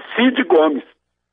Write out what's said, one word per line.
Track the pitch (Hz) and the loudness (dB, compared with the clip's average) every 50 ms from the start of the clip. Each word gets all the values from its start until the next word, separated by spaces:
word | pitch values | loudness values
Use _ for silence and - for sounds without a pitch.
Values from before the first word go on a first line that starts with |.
| - - - | -12 -8 -2
Cid | - 240 262 - 269 | 0 0 0 0 -2
Gomes, | 262 - - 156 - - - - - - _ _ _ _ _ _ _ _ | -2 2 2 2 2 2 -2 -4 -8 -14 _ _ _ _ _ _ _ _